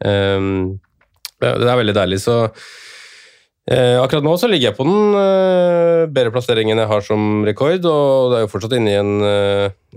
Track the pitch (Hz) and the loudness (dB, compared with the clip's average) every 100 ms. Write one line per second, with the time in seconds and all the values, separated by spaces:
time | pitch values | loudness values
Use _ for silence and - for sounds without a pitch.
0 | 104 101 98 98 98 98 92 95 - _ | -2 0 0 0 -2 -2 -4 -8 -16 _
1 | _ _ - - 120 110 120 123 107 101 | _ _ -20 -4 -2 0 0 2 2 0
2 | 92 95 117 120 110 - - - - - | 0 -2 0 0 -2 -6 -20 -20 -20 -20
3 | - - - _ _ _ - 131 123 123 | -20 -20 -20 _ _ _ -2 0 2 2
4 | 131 156 147 175 233 175 120 - 139 208 | 0 0 0 0 0 0 0 0 0 0
5 | 208 202 196 190 190 180 175 175 170 170 | 2 2 2 2 2 2 0 2 2 2
6 | 165 135 117 123 120 113 110 110 107 104 | 0 0 0 -2 0 0 0 0 0 -2
7 | 98 107 107 107 107 104 139 185 175 147 | -2 -2 0 0 -2 0 0 0 0 2
8 | 143 135 127 117 107 98 110 123 110 101 | 2 2 2 0 -2 -4 -4 0 2 2
9 | 101 101 104 101 101 101 101 - _ | 0 0 0 0 0 0 -2 -6 _